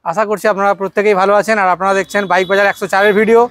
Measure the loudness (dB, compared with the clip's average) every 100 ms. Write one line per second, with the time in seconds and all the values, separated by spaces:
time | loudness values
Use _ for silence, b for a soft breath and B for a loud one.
0 | -6 -4 -4 -2 -2 0 -2 -2 -4 -2
1 | 0 2 2 2 0 0 0 0 0 -2
2 | -2 -4 -2 -2 0 0 0 -2 -4 0
3 | 2 2 2 2 2